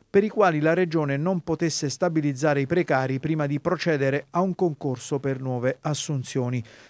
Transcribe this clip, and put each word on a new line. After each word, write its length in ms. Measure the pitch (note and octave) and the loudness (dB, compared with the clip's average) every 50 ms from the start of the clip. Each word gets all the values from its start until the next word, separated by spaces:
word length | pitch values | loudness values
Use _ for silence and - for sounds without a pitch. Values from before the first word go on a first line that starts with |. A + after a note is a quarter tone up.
| _ - | _ 2
per 160 | - G3 G#3+ | 2 2 2
i 40 | G#3+ | 4
quali 300 | - G#3+ G3+ F3+ D#3+ D3+ | 2 4 4 4 4 4
la 140 | D3 D#3+ E3 | 2 2 4
Regione 420 | F3 F#3 E3 D#3 E3 D3+ C#3 C#3 | 4 2 2 2 0 0 0 0
non 260 | C#3 D#3 F#3 G3 E3+ | 0 0 0 0 -2
potesse 460 | - - D#3+ - F3 D#3+ - - D#3 | 0 -2 -2 0 0 -2 -2 -2 -4
stabilizzare 720 | C#3 - - F#3 F3+ D#3+ D#3+ D3 D3 C3+ B2+ D3+ D3+ C#3+ C#3 | -4 -2 0 -2 0 0 2 0 0 0 2 2 2 2 2
i 60 | C3+ | 2
precari 540 | C3+ E3+ F3+ E3+ - D3 C3 C3 B2+ C3+ C3 | 0 0 0 2 2 2 2 2 0 -2 -2
prima 260 | - D3+ D#3+ D#3 D3 | -2 -2 -2 0 0
di 160 | C#3 D3 C#3 | -2 -2 -2
procedere 640 | - E3+ F3+ D3+ - F3 D#3 C#3 C#3 C3+ C3+ C#3+ - _ | -2 -2 -2 0 0 0 0 2 2 0 0 -2 -4 _
a 100 | - F3 | -2 -2
un 120 | F#3 F#3+ F3 | 0 0 0
concorso 680 | - F3+ E3+ D3 - - C#3 B2+ A#2+ - - D3 C#3 | 0 -2 -2 -2 -2 -4 -6 -6 -6 -6 -4 -4 -4
per 200 | C3+ C3+ C3+ B2+ | -2 -4 -4 -4
nuove 380 | C3 C3 B2+ B2 A#2+ C3 - - | -4 -6 -4 -2 -2 -2 -2 -2
assunzioni. 800 | - D3+ D3 - - - D3 C3+ B2 - - C3+ B2 B2 B2+ B2 A2 - - - - | -4 -4 -4 -4 -4 -4 -4 -4 -4 -4 -4 -2 -2 -2 -2 -4 -6 -8 -16 -20 -20